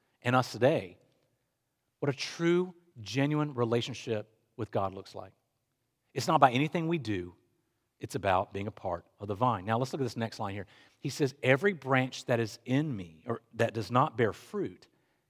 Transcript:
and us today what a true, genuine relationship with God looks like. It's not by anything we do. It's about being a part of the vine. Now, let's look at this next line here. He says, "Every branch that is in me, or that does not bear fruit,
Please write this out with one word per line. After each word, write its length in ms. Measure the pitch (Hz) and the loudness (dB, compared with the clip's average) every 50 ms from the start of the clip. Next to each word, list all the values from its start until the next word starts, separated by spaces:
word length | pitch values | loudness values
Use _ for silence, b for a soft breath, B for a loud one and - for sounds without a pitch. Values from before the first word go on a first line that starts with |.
| _ _ _ _ - | _ _ _ _ 0
and 120 | 123 127 | 2 4
us 160 | 127 127 - | 4 2 2
today 480 | - 110 117 135 165 123 95 87 87 _ _ _ _ _ _ _ _ _ _ _ _ _ _ _ _ _ _ _ _ | 0 2 4 4 4 2 -2 -6 -14 _ _ _ _ _ _ _ _ _ _ _ _ _ _ _ _ _ _ _ _
what 100 | _ - | _ -2
a 60 | 139 131 | -2 -2
true, 640 | - - - - - 170 170 175 175 185 185 175 - _ _ _ 123 | -2 -8 -10 -6 0 2 4 4 4 2 0 -6 -16 _ _ _ -16
genuine 560 | 107 95 107 135 139 147 151 151 151 147 135 | -12 -4 0 0 2 2 2 0 -2 -2 0
relationship 760 | 120 120 113 117 120 113 127 123 - - 120 110 104 104 - _ _ _ _ _ | -2 0 2 2 0 0 -2 -8 -10 -6 -4 -4 -4 -4 -10 _ _ _ _ _
with 140 | - 110 - | -8 -8 -4
God 240 | - 110 98 95 95 | -2 -2 -2 -2 -4
looks 220 | 98 92 - - | -10 -16 -14 -16
like. 160 | 98 95 98 _ _ _ _ _ _ _ _ _ _ _ _ _ _ _ _ - | -16 -16 -16 _ _ _ _ _ _ _ _ _ _ _ _ _ _ _ _ -8
It's 140 | 131 - | -4 0
not 120 | - 160 151 | 2 6 6
by 120 | 139 127 | 6 6
anything 360 | 117 127 147 151 - 175 160 | 6 4 2 2 0 -2 0
we 120 | 160 175 160 | 0 -2 -2
do. 340 | 120 107 104 90 90 90 - _ _ _ _ _ _ _ _ _ _ _ _ _ | -2 -2 -4 -4 -4 -8 -14 _ _ _ _ _ _ _ _ _ _ _ _ _
It's 140 | - - - | -12 -8 -8
about 400 | 104 92 98 92 92 101 - - | -2 0 2 2 2 2 -2 -6
being 140 | 101 98 | -8 -8
a 40 | 107 | -8
part 320 | - - - 95 87 87 - _ _ _ | -10 -8 -6 -6 -6 -6 -8 _ _ _
of 80 | 104 | -8
the 60 | 101 104 | -8 -2
vine. 320 | 95 123 127 113 92 90 | 0 2 2 2 0 -2
Now, 140 | 107 113 117 | -2 0 0
let's 140 | 131 131 - | 0 -2 -2
look 60 | 156 | -4
at 60 | 131 | -4
this 120 | 117 - | -4 -2
next 200 | 120 113 110 - | -4 -6 -6 -6
line 160 | - 110 98 98 | -8 -8 -8 -8
here. 140 | 101 92 b b b b b b b | -10 -12 b b b b b b b
He 100 | - 143 | -8 -8
says, 240 | - - 151 131 - _ | -2 -2 -2 -2 -2 _
"Every 320 | - 127 135 135 196 208 196 | 4 4 4 4 4 0 -2
branch 520 | 143 127 131 135 131 131 127 - - - | -2 0 2 2 2 2 0 -4 -10 -2
that 140 | - 123 113 | -2 0 0
is 200 | 117 107 - - _ | 0 -4 -6 -12 _
in 300 | - 127 143 156 156 123 | 0 0 2 2 0 -4
me, 280 | 95 90 82 80 80 _ | -6 -8 -12 -16 -14 _
or 160 | 120 117 - - _ - | -8 -8 -8 -8 _ 0
that 180 | 113 117 113 104 | 0 0 0 0
does 160 | 117 104 104 | -6 -6 2
not 260 | 120 127 143 160 - | 4 4 4 4 2
bear 160 | 117 120 104 | 0 0 0
fruit, 560 | 92 - - - - 208 170 95 92 - - _ _ _ _ _ _ _ _ | 0 -4 -14 -10 -6 -6 -6 -6 -8 -14 -20 _ _ _ _ _ _ _ _